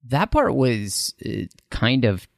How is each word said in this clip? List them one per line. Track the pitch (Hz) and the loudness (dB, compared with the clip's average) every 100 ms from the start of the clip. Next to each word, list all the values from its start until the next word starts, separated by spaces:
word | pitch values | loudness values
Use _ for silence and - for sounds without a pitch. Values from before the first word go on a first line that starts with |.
| 123 | -2
that | 135 196 | -2 2
part | 302 262 131 | 2 2 2
was, | 131 110 101 - - - | 2 2 -2 -6 -6 -8
uh, | - 104 87 _ _ | -8 -8 -8 _ _
kind | - 113 131 | -2 0 2
of | 120 92 - | 2 0 -8